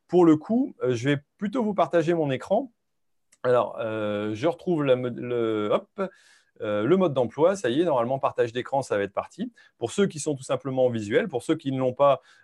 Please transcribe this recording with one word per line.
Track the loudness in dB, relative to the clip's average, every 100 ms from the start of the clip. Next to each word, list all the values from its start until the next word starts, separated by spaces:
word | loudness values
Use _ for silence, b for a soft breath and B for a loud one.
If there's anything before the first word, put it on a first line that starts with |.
| _
pour | 6
le | 6 6
coup, | 4 -2 -2 -2
euh, | -2 0
je | 0
vais | -2 -4 _
plutôt | -6 -2
vous | -2
partager | 0 2 2 2
mon | 0 0
écran. | -2 0 -2 -2 _ _ _ _ _ _ _
Alors, | 2 2 2 -4
euh, | -6 -4 -4 -4 -4
je | -2 -2
retrouve | -2 -2 0
la | 2 2
mo-, | 2
le, | -6 -6 -2 -2 0 0
hop, | -2 -2 -8 -8 b b b b _
euh, | -4 -2
le | 2 2
mode | 2
d'emploi. | 0 -2 0 0
Ça | 2 -2
y | 0
est, |
normalement, | 0 0 0 -2
partage | -2 -2 -2
d'écran, | -2 -4 -4
ça | -2 -2
va |
être | -2
parti. | -4 -8 -10 -12 b b _
Pour | -6
ceux | 0 0
qui | 0
sont | -6
tout | -6
simplement | -4 -6 -4 0 0
visuels, | 0 0 0 0
pour | -4
ceux | -2
qui | -2 -2
ne | -2
l'ont | -2
pas, | 4 4 4 b b